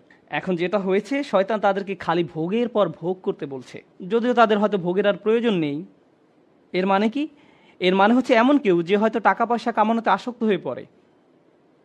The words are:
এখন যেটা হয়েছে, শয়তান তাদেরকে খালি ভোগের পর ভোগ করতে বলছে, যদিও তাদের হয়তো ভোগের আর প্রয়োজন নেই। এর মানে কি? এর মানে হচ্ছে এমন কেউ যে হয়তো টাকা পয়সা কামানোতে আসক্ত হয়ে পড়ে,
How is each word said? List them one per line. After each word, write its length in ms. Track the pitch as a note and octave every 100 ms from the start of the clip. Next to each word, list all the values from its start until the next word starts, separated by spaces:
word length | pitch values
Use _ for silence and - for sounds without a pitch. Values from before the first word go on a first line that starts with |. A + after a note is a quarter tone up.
| _ _ -
এখন 260 | D3 F#3 F3+
যেটা 240 | F3+ G#3
হয়েছে, 440 | F#3+ F#3+ G#3+ C#4
শয়তান 360 | C#4+ G3 G3 A3
তাদেরকে 360 | G3+ G3 F#3+ F#3+
খালি 280 | - E3+
ভোগের 460 | E3+ D#3 E3 A3+ A#3+
পর 200 | G#3+ F3+
ভোগ 320 | - E3+ F#3
করতে 240 | G3+ F3+ D3
বলছে, 380 | C3+ B2 - - - F#3
যদিও 260 | A3+ A#3+
তাদের 260 | A#3 A3+ G#3
হয়তো 180 | G#3 G#3
ভোগের 300 | F3 F#3 G3+
আর 100 | F#3+
প্রয়োজন 360 | G#3+ A#3 A#3
নেই। 320 | F#3 D3+ C#3+ G3 _ _ _ _ _ _ _ _
এর 140 | F3+ F#3+
মানে 220 | G3 A3
কি? 180 | C#4 D#4 - _ _ _ -
এর 160 | F3+ F#3+
মানে 180 | G3+
হচ্ছে 200 | B3 B3
এমন 240 | A3+ A#3+ C#4+
কেউ 260 | G3+ E3+
যে 140 | E3 G3+
হয়তো 220 | A3 A3+
টাকা 260 | G3+ F#3+ A3+
পয়সা 260 | A#3 A#3+
কামানোতে 380 | A3+ G#3+ A3+ A3
আসক্ত 340 | F#3+ - A#3+
হয়ে 140 | A3 F3+
পড়ে, 280 | D3 B2 - _ _ _ _ _ _ _ _ _